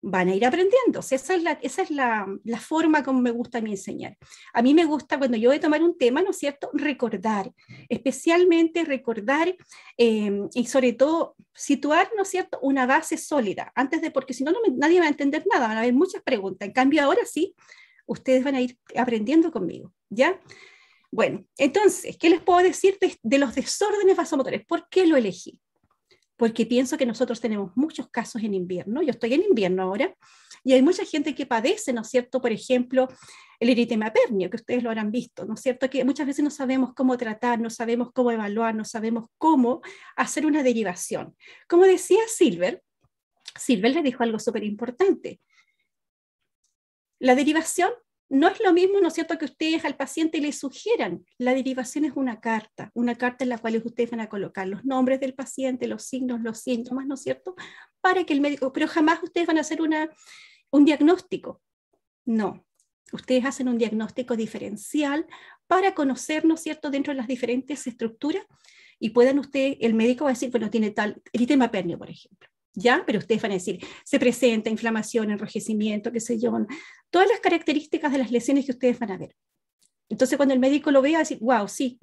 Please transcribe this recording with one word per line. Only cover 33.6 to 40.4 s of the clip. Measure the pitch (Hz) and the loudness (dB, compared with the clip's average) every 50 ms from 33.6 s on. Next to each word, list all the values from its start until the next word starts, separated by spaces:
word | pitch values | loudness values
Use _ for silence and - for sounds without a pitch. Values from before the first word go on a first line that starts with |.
| - 233 | 2 2
eritema | 254 220 240 233 240 220 214 220 220 | 4 4 2 0 0 -2 -2 0 2
pernio, | 440 508 - 240 196 180 180 | 2 2 2 2 -2 -2 -2
que | 185 226 | -6 -10
ustedes | - _ 240 247 240 | -8 _ -4 -2 -2
lo | 233 | -2
habrán | 226 220 214 208 | -4 -4 -4 -4
visto, | 208 247 - - _ - - | -4 -6 -8 -8 _ -14 -10
¿no | 202 220 | -10 -10
es | 214 | -6
cierto? | - 262 247 254 - 254 | -4 -4 -2 -2 -4 -4
Que | 262 277 - | -2 0 0
muchas | 254 277 277 311 269 | 0 0 -2 -2 -4
veces | 277 - 294 | -2 -2 -2
no | 294 | -2
sabemos | 285 - 277 247 262 262 262 247 - | -2 -4 -4 -2 0 0 0 -2 -2
cómo | - 269 254 254 247 | 0 0 0 0 0
tratar, | 247 220 214 214 - 240 240 226 | -4 -6 -6 -4 -2 -2 0 0
no | 233 226 | -2 -6
sabemos | 226 - 233 220 233 233 240 240 _ | -6 -8 -4 -2 -2 -2 -2 -4 _
cómo | - 254 240 | 0 0 0
evaluar, | 233 226 214 202 202 214 233 226 220 | 0 -2 -4 -4 -2 -2 -2 -2 -2
no | 220 214 | -4 -8
sabemos | - - 226 214 220 233 226 226 _ _ _ | -8 -10 -6 -4 -4 -4 -4 -6 _ _ _
cómo | - 320 320 277 247 233 247 339 - - - - - - - | 2 4 4 6 4 2 0 -2 -6 -18 -20 -20 -20 -18 -4
hacer | - 254 254 - 311 | -4 -4 -2 -2 -2